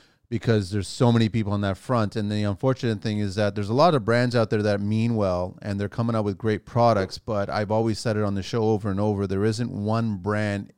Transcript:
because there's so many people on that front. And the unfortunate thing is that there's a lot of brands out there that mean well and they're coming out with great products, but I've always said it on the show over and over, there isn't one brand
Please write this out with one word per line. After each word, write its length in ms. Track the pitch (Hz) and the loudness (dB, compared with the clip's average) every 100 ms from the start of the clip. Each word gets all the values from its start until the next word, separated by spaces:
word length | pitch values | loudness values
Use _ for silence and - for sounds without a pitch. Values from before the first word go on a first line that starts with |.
| _ _ _ | _ _ _
because 420 | 117 - 110 92 | -4 2 2 2
there's 160 | 104 92 | -4 -6
so 240 | - 120 | 2 4
many 180 | 117 110 | 6 4
people 240 | 113 101 | 0 0
on 80 | 101 | 0
that 160 | 101 95 | -2 -4
front. 380 | - 123 104 113 | -2 0 0 -2
And 160 | 104 | -2
the 120 | 104 | -2
unfortunate 600 | 104 95 131 131 120 104 | -2 0 -2 0 -2 -2
thing 160 | 113 104 | -2 -2
is 160 | 104 95 | -2 0
that 180 | 104 | -2
there's 160 | 101 101 | -2 -2
a 40 | |
lot 200 | 117 165 | 4 4
of 100 | 151 | 4
brands 320 | 98 117 123 120 | 2 2 2 2
out 140 | 110 | 2
there 140 | 110 | 2
that 180 | 104 101 | 0 0
mean 340 | 101 110 117 113 | 0 0 2 2
well 440 | 98 90 90 - | 0 0 -4 -8
and 180 | 104 98 | -8 -4
they're 100 | 101 | -4
coming 260 | - 117 113 | -4 -2 0
out 100 | 104 | -2
with 140 | 95 | -2
great 260 | 110 107 - | -2 -2 -2
products, 540 | 117 117 107 95 - | 2 4 4 0 -6
but 320 | - 104 101 | -6 -4 -2
I've 200 | 90 104 | -4 0
always 280 | 110 113 101 | 0 0 -2
said 180 | 120 107 | -2 -2
it 60 | |
on 100 | 104 | 0
the 100 | 98 | -2
show 200 | 92 120 | -4 0
over 260 | 110 110 104 | 2 0 0
and 100 | 95 | -2
over, 280 | 107 101 98 | 0 0 -2
there 180 | 98 107 | 0 0
isn't 260 | 110 120 | 0 -4
one 460 | 98 104 113 113 101 | -4 -2 0 -2 -2
brand 560 | 90 104 107 101 - | -2 -2 -2 -4 -6